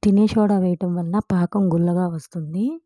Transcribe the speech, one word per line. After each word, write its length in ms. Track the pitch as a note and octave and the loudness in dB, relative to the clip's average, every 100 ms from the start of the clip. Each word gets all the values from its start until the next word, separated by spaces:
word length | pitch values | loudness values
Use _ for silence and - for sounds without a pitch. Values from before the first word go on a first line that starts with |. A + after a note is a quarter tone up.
తినే 200 | G#3+ G3 G#3+ | 4 4 4
సోడా 220 | A3 G#3 G3+ | 2 2 2
వేయటం 260 | F#3 F3 F3+ F3 | 0 -2 -4 -4
వలన 200 | E3+ E3+ - | -2 -4 -2
పాకం 280 | F#3 F3 G#3 F#3+ | 0 0 0 0
గుల్లగా 320 | E3 F3 F3 F3+ E3 | 2 2 0 -2 -6
వస్తుంది. 500 | - F3 D3+ E3+ A#3+ E4 | -10 -12 -8 -4 -4 -6